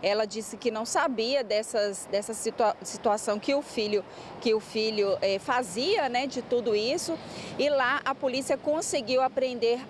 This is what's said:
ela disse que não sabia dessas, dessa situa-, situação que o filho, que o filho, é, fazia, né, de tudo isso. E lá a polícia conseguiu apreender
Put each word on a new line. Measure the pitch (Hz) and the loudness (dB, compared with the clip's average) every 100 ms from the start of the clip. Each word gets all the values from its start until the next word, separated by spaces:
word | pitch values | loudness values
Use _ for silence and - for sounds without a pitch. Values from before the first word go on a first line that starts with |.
ela | 190 214 | 0 2
disse | 214 220 208 208 | 0 -4 -8 -4
que | 247 | -2
não | 220 233 | -2 0
sabia | - 302 226 226 277 | 0 2 0 0 0
dessas, | 214 214 220 226 208 190 - | 2 0 0 0 0 -2 -4
dessa | 202 208 | -4 -2
situa-, | 220 226 220 214 - | -4 -4 2 2 2
situação | 185 - 226 208 - 208 | -6 -2 2 2 0 -2
que | - | 2
o | 277 | 0
filho, | 285 - 208 208 - - - - | 0 -2 0 0 -2 -12 -14 -2
que | 240 | 2
o | 220 | 2
filho, | - 220 220 214 196 190 | 0 -2 0 2 2 2
é, | 196 196 | 2 0
fazia, | - 247 220 190 302 415 269 | 0 0 0 -2 0 2 2
né, | 247 269 | 0 -2
de | 254 | -4
tudo | - 247 233 | 0 0 2
isso. | 208 226 330 - 320 - - - - | 2 2 0 -2 -6 -8 -12 -8 0
E | 285 | 2
lá | 277 247 277 | 4 2 2
a | 262 | -2
polícia | 269 269 254 262 277 | -2 0 0 0 0
conseguiu | 302 302 339 294 226 254 | 0 0 0 -2 2 2
apreender | 254 262 262 240 233 240 - | 2 2 0 2 2 2 0